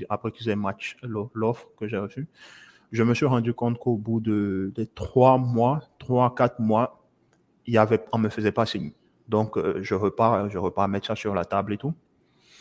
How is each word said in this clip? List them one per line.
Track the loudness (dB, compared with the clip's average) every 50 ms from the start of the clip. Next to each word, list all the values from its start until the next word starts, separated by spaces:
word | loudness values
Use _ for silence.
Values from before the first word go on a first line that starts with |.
| -6 -6
après | -6 -6 -6 -8
qu'ils | -10 -6 -4 -4
aient | -2
match | -2 -4 -4 -6 -8 -10 -14 -12 -14 -12
l'o-, | -8 -8 -6 -8 -6 -4
l'offre | -2 -2 -2 -2 -4 -8 -20 _
que | -10 -8
j'ai | -6 -4
reçue, | -6 -6 -6 -8 -12 -12 -12 _ _ -20 -20 -20 -20 -20 -20 -20 _ _ _
je | -2 2 2
me | 2 2
suis | 2 2
rendu | 2 2 2 0 0 -2
compte | -2 -2 -2 -2
qu'au | -2 -2 -2 -2
bout | -2 -2 -2 -2 -2
de, | 0 0 0 0 0 0 -2 -2 -4 -6 -6
de | -6 -8
trois | -8 _ -10 -10 0 4 6 6 6 6
mois, | 4 2 0 0 2 2 2 0 -2 -4 -10 _ -14
trois, | -6 -2 2 2 2 2 2
quatre | 2 0 0 0 0
mois, | 0 2 2 2 2 0 -4 _ _ _ _ _ _ _ _ _ _ _ _ _ _
il | 2 4
y | 4
avait, | 6 6 4 2 0 -2 -2
on | 0
me | 0 0
faisait | -2 0 -2 0
pas | 2 0 0
signe. | 0 -2 -6 -8 -10 -12 _ _ _ _ _ _
Donc, | -2 0 0 0 0 -2
euh, | -2 -2 -2 -2 -4
je | -2 -2 -2
repars, | 0 0 0 2 2 2 2 2 2 0 -2
je | -4 -4
repars | -4 -2 0 0 0
mettre | 0 -2 -4 -4
ça | -6 -6
sur | -6 -4 -4 -2
la | -2 -2
table | -2 -2 -2 -2 -2 -6
et |
tout. | -6 -6 -6 -8 -8 _ _ _ _ _ _ _ _ _ _ -20 -20